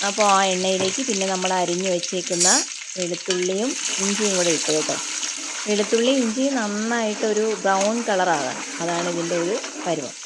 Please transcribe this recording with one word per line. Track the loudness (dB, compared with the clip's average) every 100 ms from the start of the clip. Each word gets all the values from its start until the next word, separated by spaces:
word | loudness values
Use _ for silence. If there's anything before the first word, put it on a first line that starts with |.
| -2
അപ്പോൾ | 2 6
ആ | 6 6
എണ്ണയിലേക്ക് | 2 2 2 0 0 -2
പിന്നെ | 0 0
നമ്മൾ | 0 0 2
അരിഞ്ഞു | 2 0 0
വെച്ചേക്കുന്ന | -2 -2 -4 -2 2 4 4 2 -8 -10 -6
വെളുത്തുള്ളിയും | -4 -4 -4 -2 0 0 -2 -2 -4 -2
ഇഞ്ചിയും | -2 0 0 2
കൂടെ | 2 2
ഇട്ടു | 2 0
കേട്ടോ. | 0 -4 -4 -6 -6 -8 -8 -8 -2
വെളുത്തുള്ളി | 0 2 2 4 2
ഇഞ്ചി | 2 0 0 0
നന്നായിട്ടൊരു | -2 -2 -2 0 -2 -2 0 0 0 0
ബ്രൗൺ | 2 2 2 0 0
കളറാകണം, | 2 2 2 0 -6 -8 -6
അതാണ് | -2 -2 -2
ഇതിൻ്റെ | -2 -2 0
ഒരു | 0 -2 -4 -8
പരുവം. | -4 -4 -4 -12